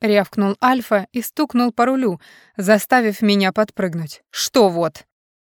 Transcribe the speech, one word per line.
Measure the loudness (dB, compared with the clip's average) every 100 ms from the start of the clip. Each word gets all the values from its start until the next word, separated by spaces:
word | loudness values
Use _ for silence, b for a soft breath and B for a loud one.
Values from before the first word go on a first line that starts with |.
рявкнул | 0 0 0 -2 -4 0
Альфа | 0 0 0 -2 -2
и | -8
стукнул | -8 -4 -2 0 -2
по | 0 0
рулю, | 0 -2 -4 b b b b
заставив | 2 2 2 0 0 0
меня | 0 2 0
подпрыгнуть. | 0 -4 -4 -6 -6 -10 -14 _
"Что | -8 -2 2 2
вот?" | 2 -4 -6 -20 _ _ _